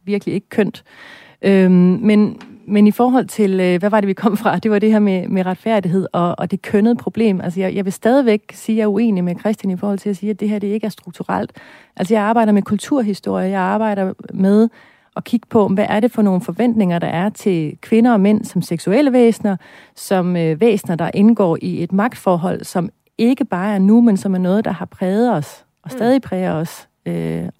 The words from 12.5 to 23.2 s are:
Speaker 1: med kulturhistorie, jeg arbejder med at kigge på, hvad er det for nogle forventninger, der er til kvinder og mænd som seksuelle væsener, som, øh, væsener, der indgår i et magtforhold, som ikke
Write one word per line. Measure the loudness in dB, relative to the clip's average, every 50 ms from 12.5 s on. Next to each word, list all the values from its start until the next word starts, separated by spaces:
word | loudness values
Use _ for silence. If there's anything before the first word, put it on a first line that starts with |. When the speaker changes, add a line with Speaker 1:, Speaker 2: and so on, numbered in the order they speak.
Speaker 1:
med | 2 2
kulturhistorie, | 0 -2 -4 -6 -4 -2 -2 -2 0 -2 -4 -6 -6 -6 -4 -4 -4 -4
jeg | -2 -2
arbejder | -2 -2 -2 -2 -2 -2 -2 -2 -4 -4 -6 -10 -14 -10 -4
med | 0 2 4 4 4 4 2 0 _ -18 _ _ _ _ _ _
at | -14 -6
kigge | -4 -4 -4 -4 _
på, | 2 2 2
hvad | 2 2 0 0 0
er | 0 0
det | 0 0
for | 0 0
nogle | 0 2 0 0
forventninger, | -2 -4 -4 -2 0 0 2 2 0 0 0 -2
der | -2
er | -4 -4 -2 -4 -4
til | -6 -4 -2 -2 0 0 -2 -6 -8 -12
kvinder | -4 0 2 4 4 4 4
og | 4
mænd | 4 4 2 2 -2
som | -4 -4 -4
seksuelle | -4 -4 -6 -4 -2 0 0 2 2 2 4
væsener, | 4 4 4 2 2 -2 -4 -4 -4 -8 -14 -20 -20 -20 _ _
som, | -18 -6 -2 -2 0 0 0 0
øh, | 0 0 0 0 2
væsener, | 2 2 2 0 -2 -4 -4
der | -4 -4 -2 0
indgår | 4 4 4 4 4 2 2 0 -2
i | -4 -6 -4 -4 -4
et | -2 0
magtforhold, | 0 0 -2 -4 -4 -2 0 0 0 0 -2 -4 -6 -8
som | -6 -6 -6 -6 -6 -8 _ _ _ _
ikke | 0